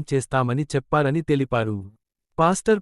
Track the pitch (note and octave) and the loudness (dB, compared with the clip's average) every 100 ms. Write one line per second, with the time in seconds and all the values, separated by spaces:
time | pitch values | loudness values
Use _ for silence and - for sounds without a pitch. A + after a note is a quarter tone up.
0 | D3 C3+ - C3+ B2 B2+ D3+ C#3 - D3+ | -2 -4 -2 -2 0 -2 -2 -4 -2 0
1 | C#3+ D#3 D#3 C#3+ C3+ A#2+ A2 G#2 F#2+ G#2+ | 2 0 0 0 0 -2 -2 -4 -10 -18
2 | _ _ _ - E3 F#3+ - G#3+ | _ _ _ 0 0 2 2 0